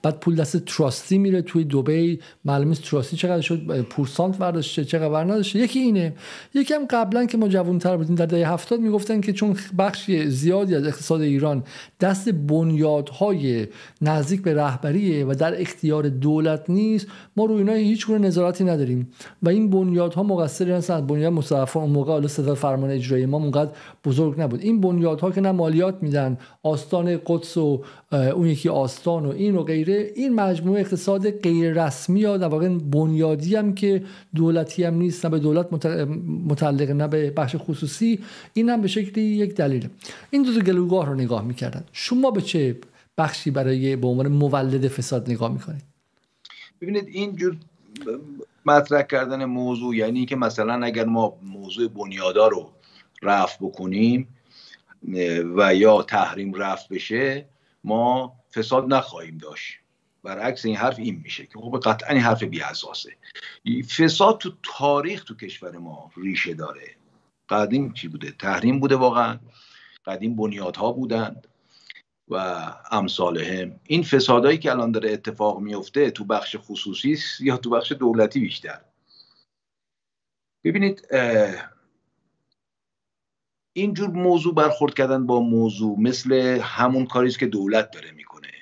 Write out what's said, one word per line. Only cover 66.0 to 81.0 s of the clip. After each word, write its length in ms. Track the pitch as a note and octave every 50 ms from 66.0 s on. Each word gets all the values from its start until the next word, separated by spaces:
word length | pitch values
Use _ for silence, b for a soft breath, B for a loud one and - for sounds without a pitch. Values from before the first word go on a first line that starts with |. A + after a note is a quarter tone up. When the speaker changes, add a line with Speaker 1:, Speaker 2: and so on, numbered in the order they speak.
| D#2 D#2+ _
Speaker 2:
ریشه 380 | F2 F#2 G2 F#2 D#2+ - F2+ E2
داره. 420 | D#2 D#2 D2+ C#2 - - - - _ _ _ _ _ _ _ _ _ _ -
قدیم 440 | G2 G#2+ G#2+ G2+ A#2+ C#3 C#3+ B2
چی 160 | A2 - - E2
بوده؟ 220 | D#2 D2+ - C#2+
تحریم 500 | - - - G2 F#2+ F2+ G#2+ A#2+ C3+ C#3
بوده 160 | C3+ C#3 C3+
واقعاً. 420 | C3 B2+ B2 A#2 A#2+ A#2 A2 A2 A#2 - b b b b b b b b b b b _
قدیم 320 | F#2+ F#2+ F#2 G#2 A2+ A#2+
بنیادها 560 | A2 A2 G#2 G2+ G2+ F#2+ F2+ F2 F2+ G#2 A#2
بودند 540 | B2 C3 B2+ A2+ A#2 A2+ A2 G2 - - _ _ _ _ B B B B B B B B B _ _ _ _ _
و 80 | - F#2 F#2+ F#2 F2 E2 D#2+ E2 - - - -
امثالهم. 920 | A2+ G#2+ G2 F2+ - - F#2 F2 E2+ E2 D2+ D#2 F#2 F#2 F#2 F2 - - _
این 160 | - D3+ E3+
فسادایی 560 | E3 - C#3 C3 B2+ - B2 A#2+ A#2+ C#3 D#3+ D#3+
که 120 | D#3+ D3
الان 220 | B2+ B2 A#2 A#2
داره 200 | A2 A2 G#2 A2
اتفاق 460 | G#2+ G2+ - A2 G#2 - G#2+ G#2+ G#2 G2+
میفته 520 | G2+ G#2 G#2 G2 F2+ - - C#3+ C#3+ A#2+
تو 140 | - - G#2
بخش 320 | G2 G#2+ G2+ - - - G#2
خصوصی 520 | - - G#2 - - G2+ F#2 - - C#3
است 280 | D#3 D3 - - - -
یا 160 | C3 C3+ B2
تو 140 | B2 - A#2+
بخش 220 | A#2+ A#2 A#2 -
دولتی 480 | D3 C3 C3 A#2+ A2+ A2+ - - - C#3
بیشتر؟ 400 | A2+ F2 - - - - - - _ _ _ _ _ b b b b b b b b _ _ _ _ _ _ _ _ _ _ _ _ _ _ _ _ _ _ _ _ _ _ _ _
ببینید، 420 | E3 E3 G3+ G3 G3 G3 -